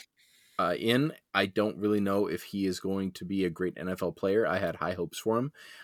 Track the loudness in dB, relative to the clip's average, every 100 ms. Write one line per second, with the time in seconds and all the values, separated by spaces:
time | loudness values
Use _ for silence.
0 | -20 _ _ _ _ -2 0 2 4 4
1 | 2 -2 _ 0 2 2 0 2 2 4
2 | 4 2 2 -2 -6 -2 -2 -2 -2 -2
3 | -2 -6 -6 -2 -2 -2 -4 -4 -6 -4
4 | -4 -2 0 2 2 2 0 -2 -4 -4
5 | -6 -4 -2 0 -2 -8 -20 -20